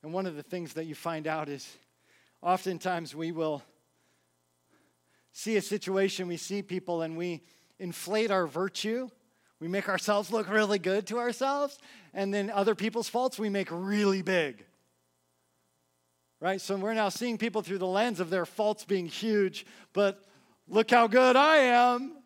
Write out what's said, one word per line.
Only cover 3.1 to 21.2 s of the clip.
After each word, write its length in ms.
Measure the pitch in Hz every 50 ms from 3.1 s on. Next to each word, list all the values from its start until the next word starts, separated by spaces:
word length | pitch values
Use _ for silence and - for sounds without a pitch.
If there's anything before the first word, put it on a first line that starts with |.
| -
we 180 | 151 165 160
will 300 | 170 160 160 156 151 139 - _ _ _ _ _ _ _ _ _ _ _ _ _ _ _ _ _ _ _ _ _ _ _ _ _ _ _ _ _ _ _ _ _
see 260 | _ - - 208 220 208
a 40 |
situation, 640 | - - 202 208 - 185 190 196 196 196 196 - 185 175
we 100 | 175 165
see 260 | - - 190 202 196
people, 400 | 202 180 185 180 - 175 165 165
and 120 | 160 165
we 280 | 165 175 180 170 165 _ _ _ _ _ _ _ _
inflate 540 | - 180 170 - - 175 202 214 220 220
our 160 | 202 190 175 156
virtue. 640 | 131 160 185 196 _ - - 214 226 240 262 247 _ _ _ _ _ _ _ _ _ _
We 80 | 156 165
make 200 | 180 196 190 196
ourselves 440 | 190 180 - - 208 202 208 165
look 180 | 208 226 214 170
really 300 | 202 214 214 202 208 202
good 260 | 165 185 190 208 208 -
to 120 | 214 240
ourselves, 580 | 240 240 233 - 254 269 277 285 285 277 285 - - - - - - - -
and 180 | 196 196 196 196
then 160 | 208 196 202
other 240 | 226 202 196 214 220
people's 360 | - 190 220 220 233 226 -
faults 280 | - 233 254 262 254 -
we 120 | 220 214
make 180 | 196 202 190 -
really 540 | 165 170 185 196 208 208 208 202 190 190 180
big. 420 | 190 185 180 160 143 123 - - _ _ _ _ _ _ _ _ _ _ _ _ _ _ _ _ _ _ _ _ _ _ _ _ _ _ _ _ _ _ _ _ _ _ _
Right? 200 | - 175 190 190
So 160 | - - 190 196
we're 180 | 190 214 226
now 140 | 220 214 196
seeing 280 | 180 - 240 247 233 202
people 240 | 220 233 180 214
through 160 | 190 156 190 196
the 80 | 180
lens 340 | 185 180 196 226 247 226 165
of 120 | 185 160
their 160 | 175 190 170 -
faults 380 | - - 214 214 214 208 -
being 200 | - 202 190 175
huge, 640 | 165 139 - 202 226 214 208 202 185 190 - - - - - - _ _
but 320 | 190 202 196 190 - _ _ _ _ _ _ _ _ _ -
look 220 | 175 214 220 220
how 160 | 240 240 233
good 300 | 226 196 254